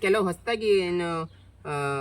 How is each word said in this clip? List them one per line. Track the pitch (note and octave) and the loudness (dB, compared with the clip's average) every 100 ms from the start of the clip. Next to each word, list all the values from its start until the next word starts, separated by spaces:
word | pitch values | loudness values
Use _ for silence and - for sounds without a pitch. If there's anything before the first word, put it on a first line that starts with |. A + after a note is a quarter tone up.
ಕೆಲವು | G3 G#3+ F#3+ | 2 2 2
ಹೊಸದಾಗಿ | F3 - A#3 A3 G3 F3+ | -2 -4 -2 2 2 2
ಇನ್ನು, | F3 E3+ E3 D#3+ - - - D#3 | 0 -2 -4 -6 -12 -20 -16 -6
ಆ, | D3 C#3 C#3 | -4 -2 -2